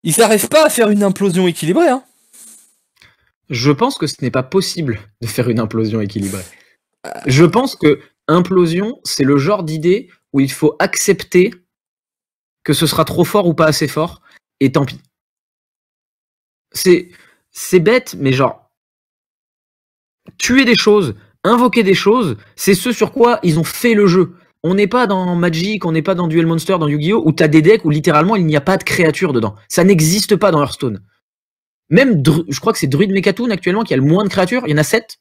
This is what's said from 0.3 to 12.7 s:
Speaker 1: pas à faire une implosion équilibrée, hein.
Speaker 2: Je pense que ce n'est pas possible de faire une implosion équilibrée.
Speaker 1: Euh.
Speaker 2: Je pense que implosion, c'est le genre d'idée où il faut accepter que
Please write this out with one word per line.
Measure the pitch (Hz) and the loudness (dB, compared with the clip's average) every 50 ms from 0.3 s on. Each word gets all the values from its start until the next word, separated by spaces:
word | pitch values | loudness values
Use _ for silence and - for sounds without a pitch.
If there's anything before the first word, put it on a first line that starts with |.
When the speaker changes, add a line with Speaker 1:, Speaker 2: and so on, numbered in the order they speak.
| 220 208 - - | 4 0 0 2
Speaker 1:
pas | - 302 311 | 2 4 4
à | 302 | 4
faire | 302 - 226 214 | 2 2 2 2
une | 208 208 202 | 2 2 2
implosion | 196 190 - 196 202 165 185 185 | 0 0 0 -2 -2 0 2 0
équilibrée, | 180 165 - - 151 190 320 349 320 | 0 -2 -2 -4 -2 0 2 2 2
hein. | 254 262 - _ _ _ _ _ _ - - - - - _ _ _ _ _ _ _ _ _ _ _ _ _ _ _ _ _ _ | 0 0 -4 _ _ _ _ _ _ -20 -20 -20 -20 -20 _ _ _ _ _ _ _ _ _ _ _ _ _ _ _ _ _ _
Speaker 2:
Je | 143 120 117 143 147 | -8 -2 0 0 0
pense | 135 226 269 269 - | 2 0 -2 -2 -4
que | 226 | -8
ce | - - - - | -8 -6 -6 -8
n'est | 123 | -4
pas | - 131 127 | -4 -4 -6
possible | 135 - 190 185 - - 180 160 135 110 101 - _ _ _ | -2 -2 -2 -2 -2 -6 -6 -6 -6 -6 -8 -10 _ _ _
de | 117 | -12
faire | 107 - - 107 123 | -8 -4 -4 -2 -2
une | 117 117 | -2 -2
implosion | 117 107 110 113 113 107 107 113 | -4 -4 -4 -4 -4 -2 -4 -4
équilibrée. | 107 98 - 113 101 98 98 98 90 - - _ _ _ _ _ _ _ _ _ _ | -6 -6 -6 -6 -6 -6 -8 -10 -14 -16 -20 _ _ _ _ _ _ _ _ _ _
Speaker 1:
Euh. | - - - - | -16 -16 -10 -4
Speaker 2:
Je | - 131 139 170 | -2 2 4 4
pense | 170 - 226 262 269 - | 4 4 0 -2 -2 -6
que | _ - 151 147 - - _ _ _ _ - | _ 0 0 0 0 -4 _ _ _ _ 0
implosion, | 156 175 180 180 190 185 180 165 165 180 202 220 269 - _ | 0 0 0 0 0 0 0 0 0 -4 -4 -6 -8 -12 _
c'est | - - - 143 | -10 -4 -2 0
le | 131 143 143 | 2 2 2
genre | 135 165 208 190 175 | 2 0 -2 -2 -4
d'idée | 151 156 160 151 175 185 220 - - _ _ _ _ - | -8 -8 -4 0 0 0 0 -2 -10 _ _ _ _ -2
où | 139 | -2
il | 135 139 - | -2 -2 -2
faut | - - - - - | -2 -2 -2 0 0
accepter | 190 196 - - - - 190 - - _ - 180 180 233 - - _ _ _ _ _ _ _ _ _ _ _ _ _ _ _ _ _ _ _ _ _ | -4 -2 -2 -4 0 -2 -2 -2 -2 _ 2 2 2 2 -2 -10 _ _ _ _ _ _ _ _ _ _ _ _ _ _ _ _ _ _ _ _ _
que | - | -2